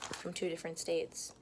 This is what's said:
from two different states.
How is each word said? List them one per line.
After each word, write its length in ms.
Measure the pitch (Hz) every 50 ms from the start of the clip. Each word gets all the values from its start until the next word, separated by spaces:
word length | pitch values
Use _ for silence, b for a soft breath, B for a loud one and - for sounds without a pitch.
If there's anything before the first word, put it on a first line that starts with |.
from 320 | - - - - - 175 175
two 160 | - 190 180
different 280 | 165 170 - 165 165 -
states. 540 | - - 170 165 160 - - - - - - -